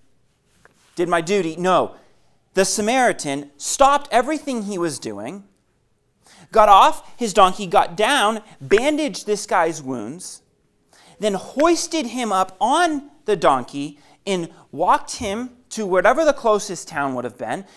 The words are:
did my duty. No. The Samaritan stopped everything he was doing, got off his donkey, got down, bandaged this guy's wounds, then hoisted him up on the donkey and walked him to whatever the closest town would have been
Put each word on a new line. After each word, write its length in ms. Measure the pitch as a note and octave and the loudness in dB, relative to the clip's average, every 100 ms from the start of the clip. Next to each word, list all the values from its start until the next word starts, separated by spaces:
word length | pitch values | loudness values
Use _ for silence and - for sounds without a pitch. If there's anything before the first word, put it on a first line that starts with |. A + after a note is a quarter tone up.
| _ _ _ _ _ _ _ _ _ - | _ _ _ _ _ _ _ _ _ -6
did 140 | F3 | -2
my 120 | E3+ | 0
duty. 340 | D#3+ G3+ E3 D#3+ | 0 -2 -2 -2
No. 380 | F3+ E3+ A#2 - _ _ _ _ _ | 0 2 0 -6 _ _ _ _ _
The 100 | - | -2
Samaritan 880 | F#3+ - G#3 C4 A#3+ F3 D3 C#3 C#3+ - | 0 0 0 2 2 0 -6 -8 -10 -12
stopped 500 | - - C#4 C#4+ C#4+ | -8 2 4 4 0
everything 520 | A3+ B3 D#4 D4 A#3+ | 0 0 -4 -6 -6
he 140 | G3+ G3 | -6 -4
was 200 | E3+ C3+ | -4 -6
doing, 460 | - G2+ A2+ G3 G3 _ _ _ _ _ _ _ _ - - | -10 -10 -12 -12 -18 _ _ _ _ _ _ _ _ -20 -2
got 160 | A3 G#3+ | 2 8
off 480 | G3 C#4 D4+ - - | 8 6 2 -10 -8
his 160 | A#3 | -2
donkey, 340 | G3 F#3 F#3 F#3+ | 4 4 2 0
got 300 | F#3+ E3 E3 | 0 0 0
down, 440 | G#3+ C#4 G#3+ A3 - - | 0 2 0 -2 -10 -18
bandaged 640 | C3+ G3+ C4+ D4+ D4 F3+ - | 0 2 2 0 -2 -4 -4
this 200 | G#3 - | -6 0
guy's 380 | G3+ E3 D#3 | 0 0 -2
wounds, 580 | C3 B2+ G#2+ E3 - - _ _ _ _ _ _ - - | -8 -8 -10 -12 -16 -18 _ _ _ _ _ _ -20 -6
then 140 | G#3 | -4
hoisted 760 | F#3+ - B3 E4 E4 - D#4+ B3 | -4 -4 0 2 2 -2 -4 -4
him 240 | B3 A3+ | -4 -2
up 240 | F#3+ F#3+ - | 0 -2 -2
on 500 | A3 D4+ F4 D4 - _ - | 0 2 2 -2 -8 _ -4
the 100 | G3 | 2
donkey 640 | E3 C3+ A#2+ C#3+ D3 D3 _ _ - | 2 2 -2 -10 -10 -12 _ _ -6
and 240 | F#3 E3 - _ | -4 -6 -12 _
walked 460 | C3+ F3+ C#4+ - - | -2 2 0 -2 -8
him 320 | A3 G#3 B3 - _ | -6 -6 -8 -14 _
to 140 | - G3+ | -8 0
whatever 380 | F#3 F#3+ C4 | 4 4 4
the 80 | D#4 | 2
closest 560 | C4+ A3+ G#3 - F3 - | 0 0 0 -2 -10 -8
town 260 | D#3+ C#3 | -6 -4
would 120 | B2+ A#2+ | -4 -8
have 120 | - | -8
been 280 | A2+ D3+ G3 | -8 -8 -10